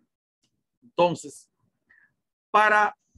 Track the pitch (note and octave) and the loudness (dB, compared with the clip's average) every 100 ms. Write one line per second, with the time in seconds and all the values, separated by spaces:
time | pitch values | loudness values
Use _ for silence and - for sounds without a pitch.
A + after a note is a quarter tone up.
0 | _ _ _ _ _ _ _ _ A#2+ - | _ _ _ _ _ _ _ _ -12 -2
1 | F3 D#3 C#3+ - _ _ _ _ _ _ | -2 -2 -14 -20 _ _ _ _ _ _
2 | _ _ _ _ _ - G#3+ G#3+ G#3 - | _ _ _ _ _ 0 2 2 0 -6
3 | _ | _